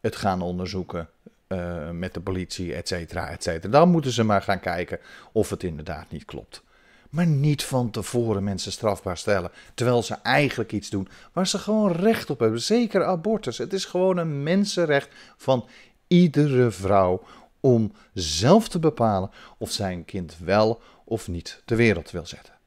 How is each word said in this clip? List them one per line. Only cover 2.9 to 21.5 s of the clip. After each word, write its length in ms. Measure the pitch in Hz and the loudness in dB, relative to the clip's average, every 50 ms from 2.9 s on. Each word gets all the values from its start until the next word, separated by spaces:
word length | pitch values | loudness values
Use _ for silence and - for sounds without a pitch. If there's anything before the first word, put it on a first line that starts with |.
| 92 87 85 80 - 87 80 78 | -6 -6 -8 -8 -8 -8 -8 -8
et 140 | 85 - - | -10 -8 -6
cetera. 280 | 90 85 82 90 98 | -6 -6 -4 -4 2
Dan 180 | 117 143 170 180 | 6 6 6 6
moeten 220 | 175 165 143 131 | 6 2 0 0
ze 120 | 113 117 113 | 0 0 2
maar 180 | 107 104 98 | 2 2 2
gaan 180 | - - 98 92 | 2 0 -2 -2
kijken 400 | - 92 87 90 90 - 92 - - - - - - - | -2 -6 -4 -4 -4 -6 -8 -12 -12 -18 -20 -20 -20 -4
of 180 | _ 110 101 - | _ 0 0 0
het 140 | 101 85 - | -2 -6 -4
inderdaad 480 | 90 80 71 76 80 78 73 - _ | -6 -6 -8 -10 -10 -12 -12 -12 _
niet 140 | - 71 - | -14 -14 -14
klopt. 380 | - - 67 50 _ - - _ _ _ _ _ _ _ _ _ - | -14 -14 -16 -16 _ -20 -20 _ _ _ _ _ _ _ _ _ -8
Maar 160 | - 156 180 | -2 0 2
niet 380 | 165 151 135 143 151 147 - - | 2 4 4 4 2 2 0 -2
van 280 | - 139 127 123 110 | -2 -2 -2 -2 -2
tevoren 520 | 104 110 98 - - 120 117 113 107 98 98 | -4 -6 -8 -2 -2 0 0 2 0 0 0
mensen 280 | 101 98 92 - 101 | -2 -4 -4 -6 -8
strafbaar 460 | - - - 107 98 90 - 98 87 | -8 -2 -2 -2 -2 0 -4 -8 -6
stellen, 340 | - - - 101 95 87 87 - - - - - | -4 0 0 0 0 0 -6 -12 -16 -20 -16 -6
terwijl 300 | - 120 123 123 120 107 | -2 0 2 2 2 0
ze 120 | - 110 - _ | -2 -8 -6 _
eigenlijk 480 | 117 123 143 147 127 - - 107 - | 0 2 2 2 0 -2 -4 -6 -4
iets 180 | - 101 - - | -6 -8 -6 -4
doen 180 | - 98 95 - - - - - _ | -6 -6 -6 -6 -12 -20 -20 -8 _
waar 140 | 170 190 | -4 -2
ze 100 | 185 - | -2 -2
gewoon 340 | 185 - - 214 220 214 196 | -4 -2 0 0 2 2 2
recht 380 | 170 165 185 226 226 - - - | 2 0 -2 -2 -4 -6 -4 -6
op 100 | 147 - | -2 0
hebben. 220 | 117 110 110 120 | 0 0 0 0
Zeker 420 | 117 - 214 240 240 208 - 190 156 | 0 0 2 2 2 2 0 0 0
abortus. 540 | 165 185 165 160 208 220 202 - 127 117 | 0 -2 -2 -2 -2 -4 -2 -4 -8 -6
Het 160 | - - - 190 | -6 -6 -4 -4
is 120 | 190 - | -6 -6
gewoon 320 | - - 180 185 190 185 | -4 -2 0 2 2 2
een 260 | 175 165 160 147 139 139 | 0 -2 -4 -4 -4 -2
mensenrecht 680 | 151 180 196 202 202 - 185 170 151 143 139 - - - - - - _ | 0 2 2 0 0 0 -2 2 2 2 0 0 -2 -20 -20 -20 -20 _
van 300 | _ - - 131 120 110 - - - - _ _ _ _ | _ 0 2 2 2 0 -8 -20 -20 -20 _ _ _ _
iedere 640 | _ 175 175 180 165 135 147 147 147 131 123 123 117 | _ 6 6 6 6 4 2 2 4 4 4 4 4
vrouw 520 | 101 - 98 92 101 98 95 90 92 98 - - - - - _ _ _ | 2 -2 0 4 4 6 6 4 2 0 -4 -14 -20 -20 -20 _ _ _
om 320 | - 135 123 113 110 101 - - - _ _ | 4 4 4 4 2 0 -4 -12 -20 _ _
zelf 540 | 98 85 78 76 80 101 135 185 226 214 | -6 -4 -4 -2 2 6 6 6 6 6
te 120 | - - 180 | 2 -4 0
bepalen 520 | 160 156 151 - 120 110 104 95 92 95 - - - - - | 0 0 2 2 2 2 2 0 -2 -4 -10 -18 -20 -20 -12
of 140 | _ 110 - | _ -8 -8
zij 220 | - - 104 92 90 | -4 -4 -4 -4 -4
een 120 | 87 80 | -6 -10
kind 320 | - - 98 87 80 - 82 87 | -8 -8 -8 -8 -8 -12 -10 -2
wel 380 | 80 98 104 107 110 117 - - - - _ _ | 2 4 4 4 2 0 -2 -8 -20 -20 _ _
of 240 | - 113 110 - | -6 -6 -6 -4
niet 340 | - 87 85 - - | -8 -8 -8 -8 -12